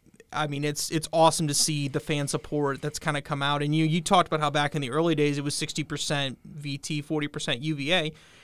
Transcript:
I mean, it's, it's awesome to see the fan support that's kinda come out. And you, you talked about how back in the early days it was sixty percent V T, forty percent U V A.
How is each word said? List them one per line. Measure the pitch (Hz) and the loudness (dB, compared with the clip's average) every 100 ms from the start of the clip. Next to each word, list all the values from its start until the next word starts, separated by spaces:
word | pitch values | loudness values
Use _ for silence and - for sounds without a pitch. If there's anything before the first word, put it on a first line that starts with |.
| _ - - | _ -20 -8
I | - 147 | -4 -4
mean, | 143 | -2
it's, | 147 147 - | -2 -4 -2
it's | 165 - | -4 0
awesome | 160 160 156 156 | 6 6 6 2
to | |
see | 143 - 147 139 | 2 0 0 -2
the | 139 | -2
fan | - 147 143 | -2 -2 -2
support | 151 - 151 143 131 | -4 -2 -2 0 -2
that's | 151 - | -6 -6
kinda | 156 143 | -4 -4
come | - 139 | -4 -2
out. | 139 147 | 0 0
And | 147 156 | 2 2
you, | |
you | 160 175 | 4 2
talked | 160 190 170 | 4 4 4
about | 156 | 2
how | 147 | 0
back | 147 147 | 0 0
in | 156 | -2
the | 131 | -2
early | 143 170 151 | 2 2 4
days | 147 143 | 2 0
it | |
was | 143 | -2
sixty | - 151 - | -4 -4 -4
percent | 147 151 - 147 135 117 | -6 -4 -2 -2 -2 -6
V | - 151 143 139 | -14 -12 -8 -8
T, | - 151 | -4 -4
forty | 143 156 147 | -2 -2 -2
percent | 151 - 123 | -4 -4 -2
U | 156 147 | -2 -2
V | 139 | 0
A. | 180 156 156 - - | 0 0 -6 -18 -20